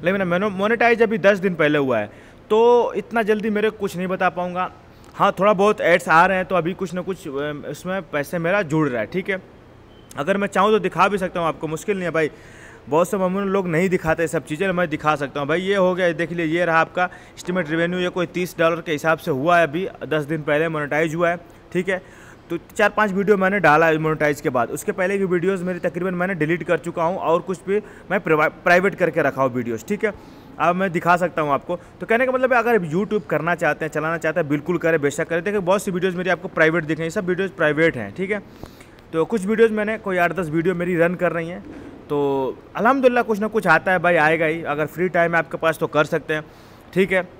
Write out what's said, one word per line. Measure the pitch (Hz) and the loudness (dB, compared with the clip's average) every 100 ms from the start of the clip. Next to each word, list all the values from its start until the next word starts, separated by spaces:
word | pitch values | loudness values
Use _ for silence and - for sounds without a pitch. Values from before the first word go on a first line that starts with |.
लेकिन | 165 196 | 0 -2
मैंने | 190 175 208 | 0 0 -2
monetize | 190 202 233 233 233 | -2 -2 2 2 4
अभी | 226 220 | 2 4
दस | 190 202 | 4 4
दिन | 190 | 0
पहले | 180 151 151 | 2 2 4
हुआ | 139 117 | 2 0
है, | 104 - - - - | -2 -8 -20 -20 0
तो | 214 233 240 226 | 4 6 6 4
इतना | - 208 233 | -2 -4 -4
जल्दी | 214 214 214 | 0 0 0
मेरे | 208 214 | 0 0
कुछ | 214 196 170 | -2 -6 -4
नहीं | 180 | -4
बता | 185 185 | 0 0
पाऊँगा। | 175 180 175 180 - - - - | 0 -6 -4 -6 -8 -20 -20 -20
हाँ, | - 190 | 0 0
थोड़ा | 196 196 | 2 2
बहुत | 208 202 214 | 4 4 2
ads | 175 175 - | 4 2 6
आ | 160 185 | 6 6
रहे | 190 | 4
हैं, | 185 | 0
तो | |
अभी | 185 165 | 0 0
कुछ | 190 185 | -4 -6
ना | 180 | -6
कुछ, | 175 185 160 | -8 -8 -8
अ, | 139 147 147 104 | -6 -6 -6 -10
उसमें | 151 175 190 | -10 -6 -8
पैसे | 180 147 139 175 | -6 -6 -4 -4
मेरा | 165 202 | 0 0
जुड़ | 180 156 151 | 0 0 0
रहा | 123 | -2
है, | 104 | -4
ठीक | 180 190 | -4 -4
है? | 190 - - - - - - - - | -6 -8 -20 -20 -20 -20 -20 -18 -8
अगर | 143 196 | -2 -2
मैं | 202 | 0
चाहूँ | 196 202 | 2 4
तो | 220 | 2
दिखा | 180 165 190 | 0 0 0
भी | 196 | 2
सकता | 175 180 | -4 -2
हूँ | 165 | -4
आपको, | 143 160 | -2 -6
मुश्किल | 156 - 202 | -6 -4 -4
नहीं | |
है | 175 | -2
भाई। | 160 151 - - - - - - | 0 -2 -4 -20 -20 -20 -20 -2
बहुत | 151 180 | 0 2
से | 208 | 0
मामून | 185 190 | -2 -2
लोग | 202 190 180 | -2 -2 0
नहीं | 156 190 | 0 2
दिखाते | 175 160 160 165 | 0 0 0 0
सब | 165 | -2
चीज़ें, | 135 151 196 | -4 -4 -2
मैं | 180 175 | 0 -2
दिखा | 147 151 151 | -2 -2 -2
सकता | 139 143 | -2 -6
हूँ | 139 | -2
भाई। | 165 | -2
ये | 185 202 | 0 2
हो | 180 | 2
गया, | 180 180 | 2 0
देख | 156 165 | 0 -4
लीजिए, | 170 165 165 | -2 -2 0
ये | |
रहा | 175 165 | 2 2
आपका | 160 - | 2 0
एस्टिमेट | 180 - - - - 180 156 | -4 -4 -20 -16 -6 -4 -2
revenue, | 160 170 180 | -2 -2 -2
ये | 180 | -4
कोई | 180 175 | -2 -4
तीस | 175 175 - | -4 -6 0
dollar | 165 165 | 0 0
के | 170 | -4
हिसाब | 147 160 160 | -4 0 -2
से | - | 0
हुआ | 135 151 175 | -2 4 4
है | |
अभी | 160 147 190 - - | 4 0 -6 -8 -4
दस | 156 | -4
दिन | 143 160 | -2 -6
पहले | 151 147 165 | 0 0 0
monetize | 160 143 147 165 | -2 -2 -2 -2
हुआ | 156 175 | 0 0
है, | 175 - - - | -2 -8 -20 -8
ठीक | 175 185 | -6 -4
है? | 185 - - - - - | -6 -8 -20 -20 -20 -10
तो | 170 - - | -10 -10 0
चार | 208 | 0
पांच | - 214 | 2 0
वीडियो | 185 196 208 | 0 2 2
मैंने | 185 202 | 4 4
डाला | 160 151 165 | 4 6 4
है | 156 | 2
monetize | 160 156 151 143 | 0 0 0 0
के | 151 | -2
बाद, | 123 117 | -2 -2
उसके | - - | -4 -6
पहले | 190 180 202 | -4 -2 0
की | |
videos | 196 180 175 196 | 0 0 0 -2
मेरी | 180 175 | -4 -4
तकरीबन | 175 175 180 | -4 -4 -4
मैंने | 180 180 | -2 -4
delete | 190 151 170 | -2 0 -2
कर | 160 165 | 0 -2
चुका | 170 180 | -2 -4
हूँ | 165 185 | -2 -2
और | 143 175 | 0 0
कुछ | 165 185 - | -2 -8 -4
भी | 202 208 - - | -4 -4 -20 -4
मैं | 185 | -4
प्राइवा-, | 175 156 151 - | 2 2 2 0
private | - 175 190 | 4 4 4
करके | - 170 160 | 0 0 2
रखा | 139 131 | 0 2
हूँ | 135 | 0
videos, | 120 117 113 | 0 -4 -6
ठीक | - 208 | -6 -4
है? | 214 - - - - - | -4 -4 -16 -20 -20 -2
अब | 156 180 | 0 2
मैं | 196 | 0
दिखा | 170 165 180 | -2 2 2
सकता | 175 - | 2 -2
हूँ | 151 | 0
आपको। | 135 - 175 - - | 0 -2 -8 -8 -16
तो | 180 | -2
कहने | 226 254 | 0 2
का | |
मतलब | 254 254 | 0 2
है, | 247 | 2
अगर | 240 233 | 4 2
YouTube | 175 160 214 208 - | 2 -2 0 -2 -2
करना | 156 160 | -2 0
चाहते | 170 165 147 | 0 0 0
हैं, | 156 | -4
चलाना | 156 156 165 | -4 -2 -2
चाहते | 160 160 | -2 -2
हैं, | 151 | 0
बिल्कुल | 147 147 175 | -2 -2 -2
करें, | 165 160 | 2 2
बेशक | 143 135 160 | 0 -2 -4
करें। | 165 | -2
देखिए, | 175 208 | -2 -4
बहुत | 175 196 | 0 0
सी | 202 | 0
videos | 180 185 175 | -2 -2 -2
मेरी | 170 | -2
आपको | 170 180 | -2 -4
private | - 160 165 | 2 4 4
दिखेंगी, | 151 156 165 | -2 -4 -4
सब | 156 175 | -4 -4
videos | 175 190 | -2 -4
private | - 156 151 165 135 | 0 0 2 2 0
हैं, | 101 | -10
ठीक | 101 185 | -8 -6
है? | 202 - - - - - - - | -6 -8 -20 -20 -20 -20 -20 -8
तो | 160 | -2
कुछ | 160 226 185 | 0 0 0
videos | 214 226 | 4 4
मैंने, | 214 208 220 | 4 -4 -4
कोई | 208 185 | -4 0
आठ | 175 | 0
दस | 160 170 | 0 -2
video | 156 165 | 0 0
मेरी | 180 175 175 | 0 -2 2
run | 165 | 2
कर | 180 175 | 2 -2
रही | 165 165 | -2 -8
हैं। | 190 202 - - - - | -10 -14 -16 -18 -20 -6
तो | 147 143 127 131 - - - | -2 0 0 -2 -6 -12 -2
अल्हम्दुलिल्लाह | 208 277 254 247 | 2 4 4 4
कुछ | 226 208 | 0 -2
ना | 214 | -2
कुछ | 220 185 | -2 4
आता | 160 190 | 2 4
है | 185 | 0
भाई, | 170 170 | 2 4
आएगा | 151 165 160 | 4 2 0
ही। | 165 | -2
अगर | 143 147 151 | -4 -4 -4
free | - 180 | -2 -2
टाइम | 175 170 | 2 2
है | 170 | 2
आपके | 160 170 | -2 -2
पास | 165 156 | -2 0
तो | 160 | -2
कर | 147 | 0
सकते | 151 160 - | 0 0 -2
हैं, | 156 151 - - - - | -6 -6 -20 -20 -20 -8
ठीक | 175 190 | -2 0
है? | 185 180 - | 0 -2 -12